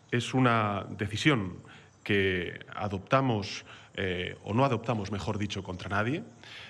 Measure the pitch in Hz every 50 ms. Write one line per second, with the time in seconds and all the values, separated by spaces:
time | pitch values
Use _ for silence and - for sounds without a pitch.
0 | _ - 120 120 117 - - 131 131 120 117 113 107 104 101 95 - - 101 98
1 | 107 98 - 104 - 156 143 110 95 90 90 90 - - - - - - - -
2 | - - 104 98 95 95 90 90 85 87 82 - - - - - 98 98 98 92
3 | 98 - 135 135 135 127 113 101 98 107 - - - - - - - - - -
4 | 98 92 90 90 90 95 98 - - 101 101 120 135 131 139 - - - 117 107
5 | 95 92 107 92 - 110 104 101 107 98 - 98 90 95 90 87 - 90 98 101
6 | 110 120 147 190 - - - - - - - - -